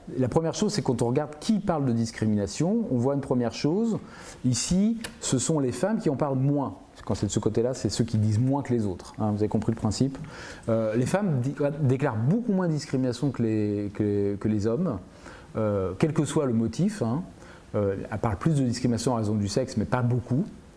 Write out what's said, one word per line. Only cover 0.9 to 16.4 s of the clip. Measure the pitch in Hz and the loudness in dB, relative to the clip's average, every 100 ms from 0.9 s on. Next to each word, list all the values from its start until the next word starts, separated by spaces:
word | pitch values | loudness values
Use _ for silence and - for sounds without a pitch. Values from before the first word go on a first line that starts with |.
| 120 | 0
on | 120 | 2
regarde | 131 143 - | 0 -2 -4
qui | - 214 | -2 0
parle | - 160 139 | 0 0 0
de | |
discrimination, | 113 113 - 110 104 101 - 160 226 208 | 0 -2 -2 0 2 0 0 0 0 0
on | 127 | 0
voit | 127 143 | 2 0
une | |
première | 131 123 117 | 0 0 0
chose. | - 143 185 233 185 - - - - 127 | 0 0 2 0 -2 -6 -16 -18 -4 0
Ici, | 123 - 180 208 226 - - | 0 2 2 4 0 -6 -8
ce | - 131 | -2 0
sont | - 160 | 2 0
les | 131 | 0
femmes | 117 190 220 | 0 0 0
qui | 160 | 0
en | 135 | 0
parlent | 151 131 | 0 2
moins. | 139 143 123 - - - - | 2 2 0 -6 -16 -10 -4
Quand | 104 | 0
c'est | 101 | 0
de | |
ce | 113 | 2
côté-là, | 107 110 117 | 2 2 2
c'est | 131 107 | 0 -2
ceux | - 117 | 0 0
qui | 110 | 2
disent | 107 107 | 4 4
moins | 127 139 | 2 2
que | 123 | 0
les | 120 101 | 0 0
autres, | 87 - - | -4 -10 -4
hein, | 107 | -2
vous | 104 | 0
avez | 104 | 0
compris | 110 110 | 0 0
le | 113 | 0
principe. | 110 - 135 - - - - - - | 0 2 0 0 -10 -14 -14 -10 -2
Euh, | 113 110 113 | 0 2 0
les | 123 | 2
femmes | 185 208 135 | 0 0 0
di-, | 123 139 143 151 | -2 0 -2 0
déclarent | 139 131 147 110 | 2 2 0 2
beaucoup | 123 226 233 | 2 2 2
moins | 185 180 | 0 0
de | |
discrimination | 151 - 135 127 117 143 | -2 -2 0 0 0 -2
que | 120 | 0
les, | 113 110 104 104 104 | 0 2 2 0 -2
que, | - 104 101 101 101 | 0 2 2 0 0
que | 107 | 0
les | 107 104 | 0 0
hommes. | 120 185 98 - - - - - 113 | 0 -2 -4 -8 -18 -20 -20 -10 -2
Euh, | 107 101 92 92 | 0 0 -2 0
quel | 160 | 0
que | 156 | 2
soit | 143 156 | 0 0